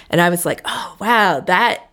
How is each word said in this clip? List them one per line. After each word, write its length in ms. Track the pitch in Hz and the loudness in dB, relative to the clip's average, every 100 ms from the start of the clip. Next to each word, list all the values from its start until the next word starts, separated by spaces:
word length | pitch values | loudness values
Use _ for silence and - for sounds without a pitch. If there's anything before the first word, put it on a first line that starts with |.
| - | -4
And 140 | 165 | 0
I 80 | 175 | 2
was 160 | 175 170 | 0 -2
like, 160 | - | -6
"Oh, 320 | - - - - | -6 -10 -10 -6
wow, 420 | 202 233 202 147 | 0 2 2 2
that, 500 | - 180 233 - - | 0 2 2 -2 -8